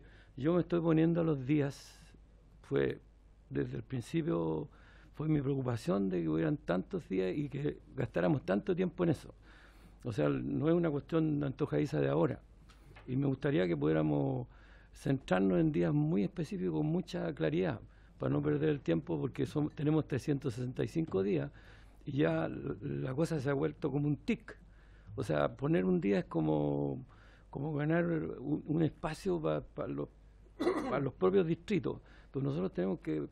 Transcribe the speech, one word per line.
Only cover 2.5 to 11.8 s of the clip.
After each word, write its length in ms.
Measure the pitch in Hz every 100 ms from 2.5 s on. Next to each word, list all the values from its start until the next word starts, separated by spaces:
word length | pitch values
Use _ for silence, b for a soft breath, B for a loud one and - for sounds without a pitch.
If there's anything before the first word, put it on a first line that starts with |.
| -
fue 400 | - - 67 - - - - - -
desde 280 | 135 127 135
el 60 |
principio, 840 | - 131 - 165 156 170 165 156 156 B B B B
fue 140 | - 156
mi 140 | 151
preocupación 680 | 135 139 123 113 170 196 196
de 120 | 180
que 80 | 165
hubieran 260 | 156 160 151
tantos 520 | - 180 - 185 -
días 260 | 185 185 160
y 140 | 147
que 300 | 139 147 - - 131
gastáramos 500 | 127 170 175 139 -
tanto 300 | 202 202 180
tiempo 280 | 180 -
en 60 | 170
eso. 240 | 151 - - B B B B B B 123
O 80 |
sea, 160 | 117 147
no 400 | 139 127 143 147
es 40 |
una 160 | 170 165
cuestión 540 | 143 - 165 156 147
antojadiza 560 | 143 123 147 147